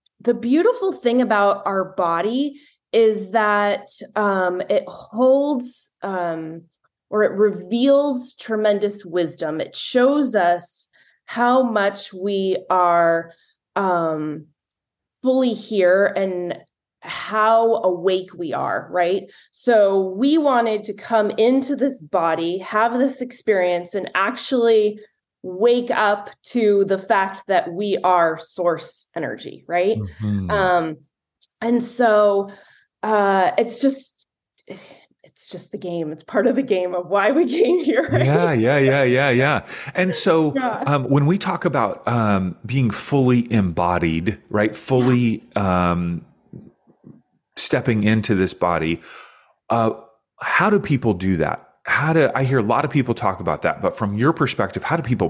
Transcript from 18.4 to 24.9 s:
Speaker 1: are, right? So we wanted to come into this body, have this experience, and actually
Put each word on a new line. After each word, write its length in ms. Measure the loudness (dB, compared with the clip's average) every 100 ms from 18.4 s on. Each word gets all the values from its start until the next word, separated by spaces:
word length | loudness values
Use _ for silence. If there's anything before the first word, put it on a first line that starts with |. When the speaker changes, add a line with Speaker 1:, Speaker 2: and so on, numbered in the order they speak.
| -6
Speaker 1:
are, 340 | -4 -4 -4 -4
right? 380 | -2 0 -2 -6 -18 _
So 580 | -6 2 4 4 2 -2 0
we 200 | 2 2
wanted 460 | 2 2 0 -2 -6
to 80 |
come 360 | -12 -2 0 0
into 440 | 2 2 2 0 -2
this 260 | -2 -4
body, 560 | -4 -2 0 0 -2 -4
have 380 | -4 0 0 2
this 240 | -2 -2
experience, 720 | -10 -6 -2 0 2 -2 -4
and 160 | -8 -4 -2
actually 840 | -2 -4 -4 0 4 4 2